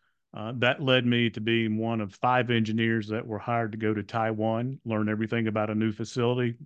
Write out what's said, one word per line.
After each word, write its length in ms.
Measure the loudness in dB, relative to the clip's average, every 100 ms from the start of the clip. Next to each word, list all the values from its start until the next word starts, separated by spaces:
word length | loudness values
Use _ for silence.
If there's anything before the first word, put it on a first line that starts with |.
| _ _ _
Uh, 180 | -12 -10 0
that 260 | 0 2
led 240 | 4 4 4
me 240 | 4 2
to 100 | 0
being 380 | 0 2 2 0
one 220 | -2 -2
of 140 | -4
five 360 | -2 2 2 4
engineers 580 | 2 2 0 2 0 -2
that 180 | -6 -6
were 120 | -8
hired 340 | -4 -2 -2
to 60 | -2
go 160 | -2
to 80 | -2
Taiwan, 760 | -2 -2 -2 0 -2 -2 -4 -6
learn 240 | -4 0 0
everything 380 | 0 -2 0 0
about 240 | 0 0
a 40 |
new 180 | 0 0
facility, 640 | -2 -6 -2 0 2 0 -4